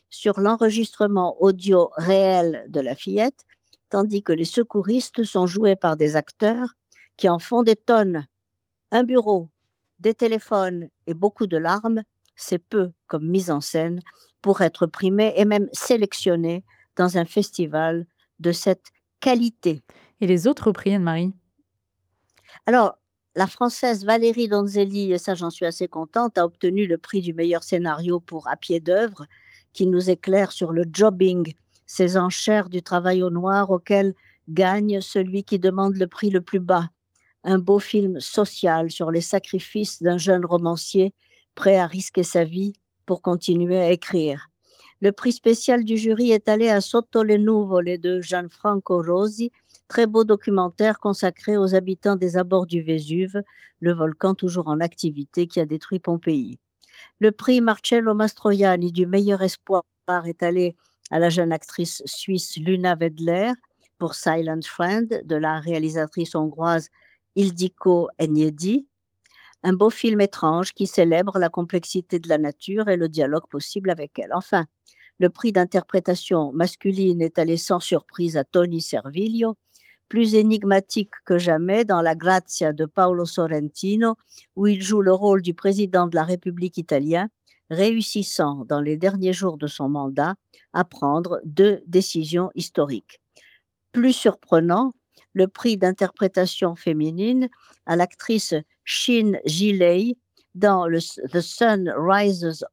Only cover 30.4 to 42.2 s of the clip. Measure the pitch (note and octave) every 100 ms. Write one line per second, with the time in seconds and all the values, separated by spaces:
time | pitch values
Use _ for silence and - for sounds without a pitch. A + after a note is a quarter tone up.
30.4 | - - E3 E3 E3+ D#3+ G#3+ F#3 F#3 F3+
31.4 | D#3+ D#3 _ _ - - F3+ F#3 F3+ -
32.4 | - G#3+ F3+ F3+ E3+ F3+ F3+ F#3 F3+ E3+
33.4 | F#3 G3 G3 F3+ - G3+ G3 F#3+ _ _
34.4 | - D#3+ F#3 G3+ G#3 G3 F#3+ G3+ F#3 G3
35.4 | G3 G3+ F#3+ F#3 G3 F#3+ F3+ - G#3 F#3+
36.4 | F3+ F#3+ F3 F3+ E3+ _ _ _ _ _
37.4 | - F#3+ F3+ G3+ - G#3+ G3+ F3 - -
38.4 | G3+ - F3+ E3 E3 - E3 E3 E3+ G3
39.4 | - F#3+ - G#3+ G#3 - E3+ F3 F3 F3+
40.4 | F3 F3 E3+ E3+ - G3 F#3+ - _ _
41.4 | _ - G3 F#3+ F#3 F3+ - -